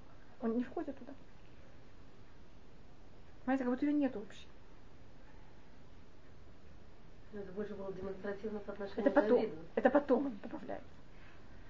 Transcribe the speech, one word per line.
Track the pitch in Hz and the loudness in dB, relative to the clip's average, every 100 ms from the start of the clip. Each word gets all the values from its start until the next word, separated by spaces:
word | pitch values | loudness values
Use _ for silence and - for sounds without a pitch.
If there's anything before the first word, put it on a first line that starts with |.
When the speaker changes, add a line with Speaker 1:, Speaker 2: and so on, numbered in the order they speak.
| - - - - | -10 -10 -10 -2
Speaker 1:
Он | 226 240 | 2 2
не | |
входит | 240 349 302 - | 2 0 -2 -4
туда. | - - - - - - - - - - - - - - - - - - - - - - - - 254 | -8 -10 -10 -10 -10 -10 -10 -10 -10 -10 -10 -10 -10 -10 -10 -10 -10 -10 -10 -10 -10 -10 -10 -4 2
Понимаете, | 262 247 | 4 4
как | |
будто | 262 294 | 4 6
ее | 294 | 6
нету | 262 202 | 6 2
вообще. | - - - - - - - - - - - - - - - - - - - - - - - - - - - - - - - | -6 -8 -10 -10 -10 -10 -10 -10 -10 -10 -10 -10 -10 -10 -10 -10 -10 -10 -10 -10 -10 -8 -10 -10 -10 -10 -10 -10 -10 -10 -8
Speaker 2:
Но | 208 | -6
это | 185 | -4
больше | 190 208 196 | -4 -4 -2
было | 190 | -4
демонстративно | 180 196 190 202 196 220 208 | -2 -4 -2 -2 -2 -2 -2
по | 208 | -4
отношению | 202 196 - | -4 -2 6
Speaker 1:
Это | 202 | 8
Speaker 2:
к | |
Speaker 1:
потом, | - 208 247 | 10 10 8
Speaker 2:
Давиду. | 220 - - - | 6 0 -2 6
Speaker 1:
это | 254 | 8
потом | 294 - 254 277 | 8 8 6 6
он | 202 | -2
добавляет. | - - - - - - - - - - - - | -6 -6 -4 -6 -6 -10 -10 -10 -10 -10 -10 -10